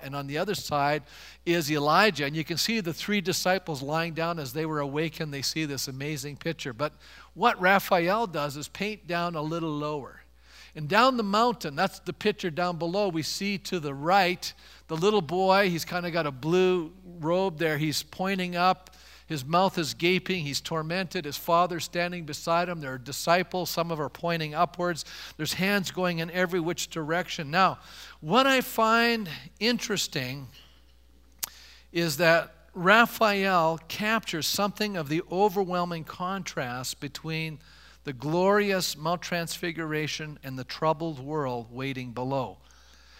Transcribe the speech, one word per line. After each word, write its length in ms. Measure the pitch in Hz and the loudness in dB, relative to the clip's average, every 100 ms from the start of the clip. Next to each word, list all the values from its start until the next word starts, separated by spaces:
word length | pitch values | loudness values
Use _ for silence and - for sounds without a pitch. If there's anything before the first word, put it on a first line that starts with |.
and 140 | 139 143 | -4 -8
on 100 | 139 | -6
the 100 | 147 | -4
other 200 | 196 185 | -2 -4
side 480 | - 147 143 151 - - - - - | -4 0 2 0 -4 -20 -20 -8 0
is 240 | 170 147 | 0 2
Elijah. 540 | 147 147 170 214 143 | 0 4 6 6 4
And 100 | 143 | -4
you 80 | 156 | -4
can 140 | 151 160 | -6 -2
see 240 | - 226 | -2 -2
the 120 | 170 | -2
three 280 | - - 208 | -6 -2 0
disciples 600 | 180 165 185 190 - 139 | 0 0 2 0 0 -6
lying 320 | 139 160 170 | -2 -2 -2
down 260 | 156 165 170 | -2 -2 -2
as 120 | 135 | -6
they 140 | 151 160 | -4 -4
were 140 | 151 | -2
awakened. 520 | 143 143 160 - 156 | -2 -2 -4 -4 -8
They 100 | 139 | -6
see 220 | 127 160 | -4 -4
this 220 | 151 135 - | -4 -4 -6
amazing 520 | 131 143 151 143 143 | -6 -8 -8 -8 -8
picture. 340 | 165 160 143 | -6 -6 -8
But 200 | 113 151 - - - - | -4 -4 -6 -20 -20 -16
what 260 | - 233 220 | 0 2 4
Raphael 640 | 185 196 - 185 170 214 226 | 6 6 6 2 4 2 0
does 300 | 156 147 139 | -2 -4 -4
is 100 | 139 | -12
paint 400 | - 202 214 156 | -6 -6 -6 -6
down 300 | 175 175 165 | -4 -2 -4
a 40 | |
little 300 | 156 170 160 | -4 -4 -4
lower. 520 | 147 147 151 110 - - _ _ - - | -4 -4 -6 -10 -18 -20 _ _ -20 -18
And 140 | 156 147 | -10 2
down 300 | 196 262 247 | 6 6 4
the 40 | |
mountain, 540 | 202 202 240 214 160 143 | 0 2 2 0 -6 -2
that's 240 | 190 - | -2 -2
the 120 | - | -10
picture 380 | - 214 190 185 | -2 -2 -2 -4
down 280 | 151 180 170 | -2 -2 -2
below, 300 | 170 190 202 | -2 0 0
we 140 | 160 | 0
see 360 | - - 196 196 | -4 -4 -4 -4
to 200 | - 185 | -4 -6
the 160 | 147 | -6
right 580 | 139 156 196 180 180 - - - - - | -4 4 4 4 0 -8 -12 -20 -20 -8
the 80 | 160 | 0
little 260 | 202 214 | 4 4
boy. 480 | 147 180 190 190 202 | 2 0 4 6 4
He's 140 | 165 | 2
kinda 260 | - 175 175 | -4 -4 -2
got 160 | 165 151 | -2 -2
a 60 | |
blue 580 | 131 151 180 185 185 160 - - 175 | -2 2 4 6 4 -2 -10 -18 -6
robe 380 | 156 180 190 151 | 0 2 0 0
there. 200 | 165 147 | 0 0
He's 240 | 156 139 | 0 -2
pointing 540 | - - 185 196 180 175 | -6 -4 -2 -2 -2 2
up. 340 | 180 185 - - - - - | 4 2 -4 -20 -20 -20 -8
His 140 | 156 | -6
mouth 340 | 131 170 190 175 | 2 4 4 2
is 160 | 147 | -4
gaping. 500 | 117 170 185 185 185 | 0 2 2 0 -4
He's 160 | 147 127 | -4 -6
tormented. 640 | - 165 156 180 185 185 | -4 -4 -2 -4 -4 -4
His 120 | 147 135 | -6 -6
father's 480 | - 170 180 175 | 2 4 4 0
standing 400 | - 175 175 175 | -4 -2 -2 -4
beside 440 | 156 139 - 170 175 | -8 -8 0 0 0
him. 120 | 170 | -4
There 140 | 139 | -6
are 40 | 131 | -8
disciples. 720 | 117 127 - 175 180 185 165 | -8 -4 2 2 2 -2 -4
Some 220 | - 170 | -2 -2
of 60 | 156 | -2
them 80 | 139 | -4
are 40 | |
pointing 460 | - 170 170 156 151 | -4 -4 -2 -2 0
upwards. 480 | 175 - 175 160 - - - - | 0 0 -2 -2 -8 -14 -14 -8
There's 160 | 151 | -4
hands 400 | - 190 202 175 | 0 2 2 0
going 260 | - 180 165 | -2 -2 0
in 140 | 165 | -2
every 260 | 180 180 185 | 0 0 0
which 320 | 165 170 - | -2 -4 -6
direction. 580 | 165 151 170 175 - 139 | -6 -2 -2 -2 -6 -2
Now, 300 | 170 185 131 - - - - | 4 4 2 -12 -18 -18 -10
what 280 | 156 226 269 | 2 4 6
I 120 | 262 | 4
find 720 | - - 220 226 233 233 185 135 - - | 0 2 4 4 4 0 -4 -10 -14 -4
interesting 880 | 226 240 - 190 - 143 127 139 131 - - - - - - - _ - - - - - - | 0 0 -2 -4 -2 -4 -6 -8 -12 -18 -20 -20 -20 -20 -20 -20 _ -10 -10 -10 -20 -20 -6
is 240 | 170 170 139 | -2 0 4
that 360 | 170 165 165 - - | 6 6 4 -10 -16
Raphael 1040 | 190 175 220 233 - 220 202 196 180 160 160 - | 0 6 8 6 4 2 4 4 4 4 0 -6
captures 640 | - 214 226 - 165 131 | -4 0 0 -2 -4 -2
something 480 | - 202 - 214 190 | 0 -2 0 -4 -2
of 120 | 139 | -2
the 140 | 160 - | -2 0
overwhelming 720 | 175 208 190 180 180 175 170 | 2 2 2 0 0 -2 -4
contrast 960 | 151 - 180 196 165 - 127 123 127 - | -10 -8 -6 -4 -6 -6 -6 -6 -8 -8
between 600 | 143 - 160 160 160 151 - - - - | -10 -10 -6 -6 -6 -10 -18 -20 -20 -16
the 100 | - | -12
glorious 840 | 127 143 170 190 208 208 190 - 147 | -8 -2 2 4 4 4 0 -2 -4
Mount 260 | 156 175 | -2 -2
Transfiguration 1160 | - 175 165 - 175 160 160 151 151 - 151 147 | -2 -4 -4 -6 -6 -4 -2 -2 -2 -6 -10 -12
and 160 | 135 131 | -10 -10
the 60 | |
troubled 560 | 123 - 160 151 165 139 | -10 -2 0 0 -2 -6
world 480 | 135 156 135 120 117 | -6 -2 -2 -4 -8
waiting 400 | 120 139 131 127 | -8 -6 -6 -8
below. 480 | 117 127 135 113 92 _ - - - - | -6 -2 -2 -2 -8 _ -20 -20 -20 -20